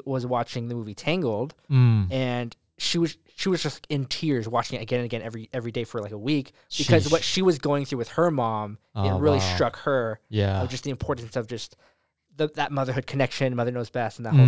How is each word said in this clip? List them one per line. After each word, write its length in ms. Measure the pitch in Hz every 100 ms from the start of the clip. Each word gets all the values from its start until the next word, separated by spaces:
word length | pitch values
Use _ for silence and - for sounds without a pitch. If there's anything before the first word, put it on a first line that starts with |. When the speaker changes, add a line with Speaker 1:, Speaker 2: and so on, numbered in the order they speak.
| -
Speaker 1:
was 200 | 131 123
watching 420 | 123 120 127 117
the 60 | 120
movie 180 | 107 101
Tangled, 600 | - 180 139 104 139 - -
Speaker 2:
Mm. 420 | 135 120 110 95
Speaker 1:
and 440 | 131 127 123 120 - _ -
she 200 | - 170
was, 180 | 165 - _ -
she 140 | 196
was 120 | 180
just 240 | 151 - -
in 160 | 147 131
tears 420 | - 160 131 110
watching 320 | 120 - 123
it 20 |
again 160 | 113 123
and 60 | 120
again 160 | 117
every, 260 | 113 113 110
every 200 | 131 117
day 120 | 120
for, 160 | 113 117
like, 100 | 104
a 60 | 107
week 340 | 113 151 131 - - -
because 300 | 139 170 143
Speaker 2:
Sheesh. 40 |
Speaker 1:
what 120 | 165
she 180 | - 185
was 160 | 190 151
going 280 | 147 143 139
through 120 | 131
with 120 | 117
her 200 | - 175
mom, 460 | 147 113 110 107 107 _ 107
Speaker 2:
Oh, 220 | 98 92
Speaker 1:
it 20 |
really 200 | 151 143
Speaker 2:
wow. 160 | 95 92
Speaker 1:
struck 220 | 120 -
her 400 | - 135 113 107 -
Speaker 2:
Yeah. 320 | 107 101 95
Speaker 1:
of 80 | 92
just 140 | 127
the 80 | 143
importance 440 | 127 - 131 117 127
of 120 | 110
just 280 | 117 - _ _ _ _ _ _ 139
the, 140 | 156
that 220 | - 143
motherhood 360 | 143 131 127 -
connection, 480 | 139 131 - 135 123
mother 160 | 120
knows 180 | 123 117
best, 300 | 127 113 -
and 60 | 117
that 80 |
whole 100 | 143